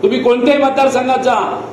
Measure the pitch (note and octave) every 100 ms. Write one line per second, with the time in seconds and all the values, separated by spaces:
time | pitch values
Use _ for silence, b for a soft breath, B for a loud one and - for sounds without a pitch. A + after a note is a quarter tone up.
0 | G3+ A#3+ A#3+ A#3+ B3 C#4+ C#4 C4+ C4+ B3+
1 | B3+ B3+ B3+ A3+ G3 - -